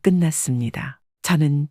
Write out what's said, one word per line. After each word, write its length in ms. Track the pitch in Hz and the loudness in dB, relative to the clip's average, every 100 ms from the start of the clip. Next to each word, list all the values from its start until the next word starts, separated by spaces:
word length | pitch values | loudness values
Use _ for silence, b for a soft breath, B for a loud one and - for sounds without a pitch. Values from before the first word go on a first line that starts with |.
끝났습니다. 1000 | 196 180 165 - - 123 117 - 139 - _ _ | 2 2 2 0 -2 -2 -4 -6 -12 -14 _ _
저는 460 | - 170 151 143 147 | 0 2 2 0 -2